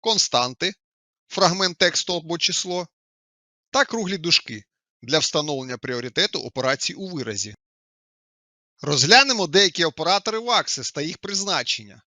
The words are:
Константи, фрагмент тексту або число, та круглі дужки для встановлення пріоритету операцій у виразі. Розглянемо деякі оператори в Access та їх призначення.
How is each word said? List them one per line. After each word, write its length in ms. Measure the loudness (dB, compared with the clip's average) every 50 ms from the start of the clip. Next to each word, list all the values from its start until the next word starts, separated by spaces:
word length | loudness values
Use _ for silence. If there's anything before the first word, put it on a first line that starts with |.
Константи, 720 | 0 0 2 2 0 2 2 0 0 0 -4 _ -6 -6 -6 _ _ _ _ _ _ _ _ _ _
фрагмент 500 | _ 0 2 4 4 4 2 -2 -2 0
тексту 380 | _ 0 2 2 0 -4 -2 -4
або 220 | -6 -4 -4 -4
число, 500 | -2 -2 -2 -2 -4 -4 -4 -4 -4 -6 -8 _ _ _ _ _ _ _ _ _ _ _ _ _ _ _ _
та 140 | 2 2 2
круглі 320 | 2 0 -4 -2 -2 -4
дужки 460 | -4 0 2 2 2 2 -2 -14 -14 -14 _ _ _ _ _ _ _
для 180 | -6 -2 0 0
встановлення 580 | 0 0 -2 -2 -2 -2 -4 -6 -4 -8 -10
пріоритету 640 | -10 -6 -6 -6 -6 -6 -4 -2 -2 -2 0 -2 -6
операцій 520 | -8 -6 _ -2 0 0 0 0 -2 -6 -6
у 140 | -8 -10
виразі. 480 | -8 -8 -8 -6 -6 -6 -6 -8 -10 -10 _ _ _ _ _ _ _ _ _ _ _ _ _ _ _ _ _ _ _ _ _ _ _ _ _
Розглянемо 680 | -4 -2 2 2 6 8 8 8 8 6 2 0 0
деякі 380 | 4 4 4 4 4 4 2 0
оператори 540 | 0 0 -2 0 2 2 2 0 -2 -4 -4
в 100 | -2 0
Access 440 | 0 0 2 0 -6 -6 -6 -8 -6
та 80 | -6
їх 160 | -6 -6 -6
призначення. 880 | -8 -10 -6 -6 -4 -2 -2 -2 -2 0 -2 -4 -6 -6 -14 -20 -20 _